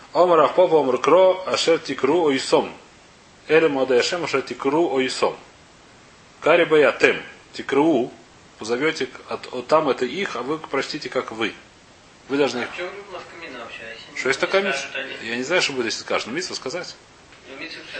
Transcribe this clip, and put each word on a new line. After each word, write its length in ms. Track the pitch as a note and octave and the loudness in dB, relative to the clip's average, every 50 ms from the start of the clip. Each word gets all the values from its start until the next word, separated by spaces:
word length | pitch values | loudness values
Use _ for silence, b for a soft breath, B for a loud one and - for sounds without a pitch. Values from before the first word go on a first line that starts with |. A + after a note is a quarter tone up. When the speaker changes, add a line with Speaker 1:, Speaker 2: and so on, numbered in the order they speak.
| B B | B B
Speaker 1:
Омар 300 | - D3+ F3 F3+ E3+ D#3+ | 2 4 4 6 6 6
Авпова, 400 | C#3+ B2 - E3+ F#3 E3 D#3+ D3+ | 4 4 4 4 4 6 4 4
Омар 160 | C#3+ C3 B2 | 4 2 0
Кро, 440 | B2 - C#3 D#3 F#3 F#3+ F#3 F3 E3+ - | 2 4 4 6 6 6 6 4 2 -2
Ашер 320 | B2 B2 - - E3 E3 D#3 | -4 -4 0 2 2 2 0
Тикру, 440 | - - C#3 - - C3+ D#3 F3+ E3 | 0 -6 -6 -2 0 2 2 2 2
Ойсом. 500 | D3 C3+ C3 - - E3 D3 G#2+ F2 D#2 - - - - - - - _ _ _ _ _ - - | 2 0 0 0 2 2 2 2 0 -8 -16 -20 -20 -20 -20 -20 -20 _ _ _ _ _ -12 -2
Эле 220 | - D3+ D#3+ D#3+ D#3 | 2 4 4 4 4
Мадэ 280 | C#3+ C3+ C3 B2+ B2+ | 2 0 0 2 4
Ашем, 280 | A#2+ B2 - F3+ F3 D#3+ | 2 2 2 -2 -4 -4
Ашер 160 | - - C3+ | -2 -2 -2
Тикру, 480 | B2+ - B2 B2 - C#3 C#3+ D#3+ F3 C#3 | -2 -4 -8 -4 -2 0 2 2 2 2
Ойсом. 480 | B2+ C3+ C3 B2+ - - A#2 F#2 - - - - - - - - - - - - - - - - - - - - - - | 2 0 0 0 0 0 0 0 -2 -4 -16 -20 -20 -20 -20 -20 -20 -20 -20 -20 -20 -20 -20 -20 -20 -20 -20 -20 -10 -2
Кари 240 | - C#3+ E3 F3 D#3+ | 2 4 6 6 4
Баятем. 580 | D3+ D#3 D3+ C#3+ A#2+ - - - C3 F#2+ D#2+ - - - - - - - | 4 6 6 6 6 4 4 2 2 2 2 -6 -14 -20 -20 -20 -18 -16
Тикру. 580 | - - - C#3+ C3+ D3+ E3 D#3 A#2 B2 C#3 - - - - - - - - - - | -12 -6 -2 2 2 4 4 4 2 0 -2 -8 -18 -20 -20 -20 -20 -20 -20 -18 -12
Позовете, 500 | G#2+ G#2+ A#2+ B2 D3 D#3+ D3+ - C3+ B2 - - - - | -6 -4 -4 -2 -2 -2 -2 -2 -6 -8 -8 -16 -12 -10
от, 220 | A#2 G#2 - - | -10 -10 -10 -10
от 160 | - B2+ B2 | -10 -8 -2
там 220 | - D#3 D#3+ D#3+ C#3 | 2 2 2 4 2
это 160 | A#2+ - C3 | 0 0 -2
их, 300 | B2 C#3 F#3 G3+ - - | -4 -4 -4 -6 -6 -6
а 80 | A#2 A#2+ | -6 -6
вы 160 | C3+ D#3 D#3 | -6 -6 -8
прочтите, 500 | - - - C3+ B2+ - - D3 - B2+ | -6 -6 -4 -4 -4 -4 -8 -10 -10 -6
как 220 | - B2+ A2+ - | -6 -6 -6 -6
вы. 220 | A2 A2 A2+ F#2+ - - - - - - - _ - - - - - - - - | -6 -4 -4 -4 -6 -10 -20 -20 -20 -20 -20 _ -20 -20 -20 -20 -20 -18 -8 -4
Вы 80 | C3+ | 0
должны 220 | C#3+ D3 B2+ A#2+ B2 | 2 2 2 0 -4
Speaker 2:
А 40 | A#2 | -6
Speaker 1:
их 80 | - | -8
Speaker 2:
в 60 | - | -8
чем 120 | E3 F3+ F#3 F#3+ G3+ G3 F#3+ | -10 -10 -10 -10 -14 -16 -14
навкамина 480 | F#3 E3+ - - - E3+ E3+ D3+ C3 A#2+ | -14 -14 -14 -14 -16 -16 -16 -16 -14 -14
вообще? 200 | A2+ - - - | -16 -16 -16 -16
А 80 | A#2 A2+ | -16 -16
если 300 | - - - - - - | -16 -16 -18 -16 -10 -6
Speaker 1:
Что 80 | - B2+ | -4 -2
есть 120 | C3+ - | -2 -2
Speaker 2:
не 40 | F3+ | -2
Speaker 1:
такая 160 | - F#3+ G3 | 0 0 0
Speaker 2:
скажут 340 | G3+ G3 F3+ - - - - | 0 0 -4 -6 -8 -8 -10
Speaker 1:
мишна? 60 | C3+ | -10
Speaker 2:
они? 280 | C3 C3+ - - G#2 A2+ | -10 -10 -12 -12 -8 -6
Speaker 1:
Я 60 | A#2 | -6
не 80 | B2 B2+ | -6 -2
знаю, 180 | C3+ F3 F3+ | 0 0 0
что 120 | - - C#3+ | 0 0 -2
будет, 120 | B2+ A#2 | -2 -4
если 140 | G#2+ - - | -4 -4 -6
скажут. 260 | - - G2+ F2+ - | -6 -4 -4 -4 -4
Но 60 | G#2+ B2 | -4 -8
митцва 220 | E3 F#3 - G#2 | -8 -8 -8 -10
сказать. 400 | - - C3 A#2 F3+ E3 - - - - - - - - - - - - B2+ | -10 -10 -8 -10 -10 -12 -12 -16 -20 -20 -20 -20 -20 -20 -20 -20 -20 -20 -18
Speaker 2:
Ну, 100 | C3+ C#3 | -16 -14
митцва, 220 | E3 D#3+ E3 E3+ - - - | -14 -14 -14 -16 -16 -14 -14